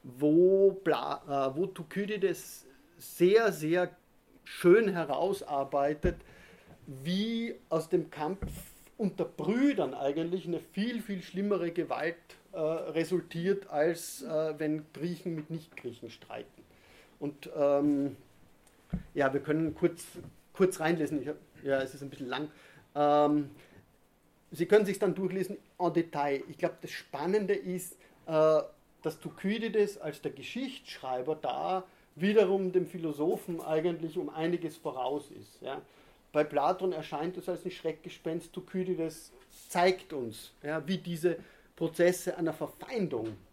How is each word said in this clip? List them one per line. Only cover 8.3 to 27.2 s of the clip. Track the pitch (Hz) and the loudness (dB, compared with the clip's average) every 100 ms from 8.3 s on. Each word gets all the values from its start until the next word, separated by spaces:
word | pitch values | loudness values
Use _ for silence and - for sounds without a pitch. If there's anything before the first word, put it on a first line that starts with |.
| 196 - - - - - - | -4 -8 -10 -14 -20 -20 -4
unter | 208 - | -4 -2
Brüdern | 165 - 156 233 285 208 139 | -6 -4 -2 2 2 2 -2
eigentlich | 123 139 156 165 185 165 | -2 -2 -2 -2 -4 -4
eine | 160 | -6
viel, | - - 226 233 | -6 -4 -4 -4
viel | 208 190 | -6 -10
schlimmere | - 180 202 190 170 | -6 -4 0 0 0
Gewalt, | 170 - 123 160 170 _ - _ | -2 -2 -2 -2 -6 _ -20 _
äh, | 175 | -4
resultiert, | 156 160 - 156 160 180 175 165 175 196 - | -2 -2 -2 -2 0 -2 -2 -4 0 -2 -2
als, | 151 160 165 - - | 2 2 0 -8 -12
äh, | 254 156 160 151 | -4 -2 -2 -2
wenn | 156 156 151 | -2 -2 -6
Griechen | - 170 170 180 | -8 -6 -4 -6
mit | 165 151 | -6 -6
Nichtgriechen | 160 156 - 123 113 113 | -10 -10 -12 -12 -12 -16
streiten. | - - 113 - - - _ - - - _ | -18 -14 -14 -14 -20 -20 _ -20 -20 -20 _
Und, | 147 147 - 160 | -8 -8 -10 2
ähm, | 143 143 147 143 139 - - - - _ _ _ _ - - | 4 6 4 4 0 -4 -20 -20 -20 _ _ _ _ -8 -4
ja, | - 135 | 0 2
wir | 139 | 0
können | 139 156 160 | 0 0 0
kurz, | - 175 170 - 175 - - _ | 0 0 0 -14 -16 -18 -20 _
kurz | - 185 185 | 2 2 4
reinlesen. | 160 170 147 147 | 0 2 0 -2
Ich | 131 | -4
hab, | 151 - - | -10 -14 -8
ja, | 139 135 | 0 0
es | 135 | 0
ist | - | -8
ein | 139 | -14
bisschen | 131 127 | -10 -6
lang. | 127 151 - - - _ | -6 -6 -12 -20 -20 _
Ähm, | 147 147 147 147 147 139 - - - _ _ _ _ _ _ _ | 2 4 6 6 4 0 -12 -20 -20 _ _ _ _ _ _ _
Sie | 160 175 | -6 4
können | 208 202 | 6 4
sich's | 196 | 0
dann | 196 170 | 0 0
durchlesen | 185 190 185 202 _ - | -4 -4 -6 -8 _ -2
en | 175 | 0
Detail. | 165 170 151 143 139 - | 0 -2 -2 -2 -2 -6
Ich | - | -4
glaub, | 170 - | -4 -4
das | - | -14
Spannende | - - 135 | -14 -12 -6